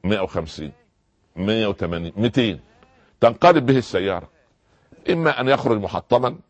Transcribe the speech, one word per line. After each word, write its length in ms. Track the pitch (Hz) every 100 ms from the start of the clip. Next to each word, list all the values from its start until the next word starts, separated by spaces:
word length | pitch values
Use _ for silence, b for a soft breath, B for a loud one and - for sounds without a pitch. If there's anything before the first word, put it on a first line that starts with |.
مائة 160 | 90 104
وخمسين، 520 | 92 - 78 - 76 _ _ _ _ _ _ 82
مائة 300 | 95 110 107
وثمانين، 460 | 95 85 85 85 98
مائتين، 440 | 117 131 113 76 _ b b b b b
تنقلب 460 | 117 110 175 165 123
به 120 | 131
السيارة، 500 | 113 95 98 90 - _ _ _ _ _ _ - -
إما 300 | 170 160 127
أن 80 | 127
يخرج 320 | 135 131 110
محطماً 560 | 95 87 - 120 123 165